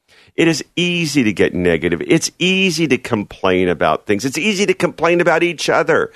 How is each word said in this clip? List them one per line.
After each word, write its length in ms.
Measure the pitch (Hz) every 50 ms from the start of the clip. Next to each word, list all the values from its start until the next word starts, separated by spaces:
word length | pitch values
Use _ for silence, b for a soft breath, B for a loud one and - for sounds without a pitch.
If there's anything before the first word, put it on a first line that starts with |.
| _ b b b b b b
It 120 | b 156 165
is 140 | 165 135 - _ -
easy 480 | - 175 175 175 175 170 151 139 143 123
to 80 | 107 98
get 220 | 80 95 85 -
negative. 480 | 87 90 87 85 82 87 87 85 80 73
It's 240 | - - 165 - - - -
easy 480 | 170 180 190 190 190 190 160 151 170 147
to 100 | 135 117
complain 720 | - - 123 104 101 - - - - 95 92 92 92 90
about 380 | 87 73 90 80 78 - -
things. 180 | - 104 101 101
It's 140 | 135 127 -
easy 280 | 156 214 214 180 208
to 80 | 170 185
complain 460 | - - 165 127 - 151 170 175 175
about 220 | 175 170 165 160 170
each 280 | 175 170 139 - -
other. 420 | 151 135 165 - 160 110 76 - B